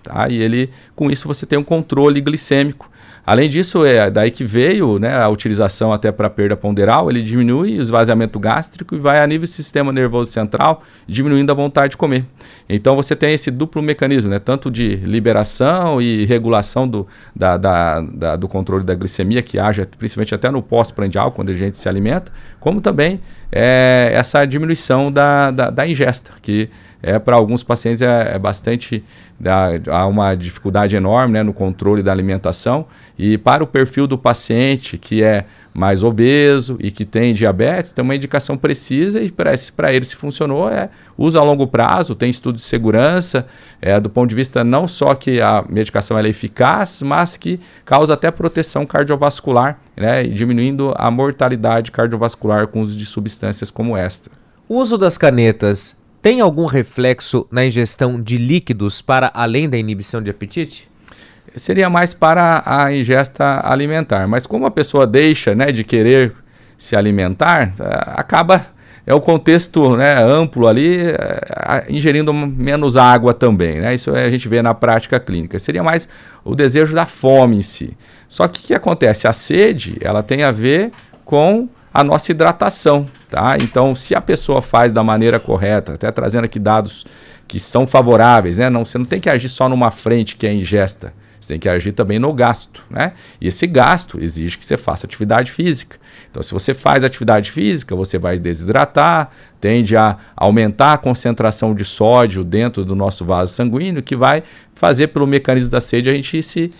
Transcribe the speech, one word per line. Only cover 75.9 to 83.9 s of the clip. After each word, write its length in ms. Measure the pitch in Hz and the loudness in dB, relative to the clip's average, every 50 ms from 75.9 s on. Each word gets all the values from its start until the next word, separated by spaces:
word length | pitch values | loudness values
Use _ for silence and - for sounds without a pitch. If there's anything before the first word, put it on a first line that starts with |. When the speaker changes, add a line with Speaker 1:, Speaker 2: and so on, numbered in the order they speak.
| 165 165 - - - - - - - - _ | 0 -2 -4 -8 -16 -20 -20 -20 -20 -14 _
Speaker 1:
o 120 | - - | -6 0
desejo 380 | 135 143 131 127 151 156 151 156 | 2 2 4 4 4 2 4 2
da 120 | 165 165 | -2 -2
fome 520 | - - - - 131 135 135 127 120 113 | -2 -6 0 2 6 6 6 6 6 4
em 40 | 101 | 0
si. 340 | 98 - - - 64 - - - _ _ _ _ _ | -2 -6 -8 -12 -12 -14 -14 -20 _ _ _ _ _
Só 220 | _ - - 180 175 | _ -2 -2 -2 -2
que 100 | - - | -2 -8
o 40 | - | -4
que 100 | - - | -2 -2
acontece? 520 | - - - 170 - 127 110 104 - - | 0 0 -2 0 2 2 2 2 2 0
A 60 | 113 | -2
sede, 640 | 117 - - - 151 180 214 226 190 127 - 92 - - | -2 -2 -4 -2 2 2 4 2 2 -2 -6 -10 -10 -6
ela 200 | - - 104 104 104 | -4 -2 -2 -2 -2
tem 200 | - 131 139 147 | -2 -2 0 0
a 80 | 135 | 0
ver 400 | 110 107 117 131 147 180 208 233 - - - _ - _ _ | 0 0 0 2 2 2 0 -4 -8 -14 -20 _ -20 _ _
com 460 | - 147 143 156 185 214 233 247 240 - _ _ _ - | 0 2 2 4 4 2 0 -2 -6 -12 _ _ _ 0
a 100 | 147 143 | 0 2
nossa 280 | 143 160 151 - - 165 | 2 0 0 0 -2 0
hidratação, 720 | 156 160 170 170 - 208 202 - - - 156 143 143 143 135 - - _ _ | 2 2 2 2 0 -2 -2 -2 0 2 2 2 2 0 -4 -12 -20 _ _
tá? 260 | - 73 104 127 139 139 | -4 -2 0 0 0 0
Então, 340 | 123 - - 127 131 135 | -2 0 0 2 2 2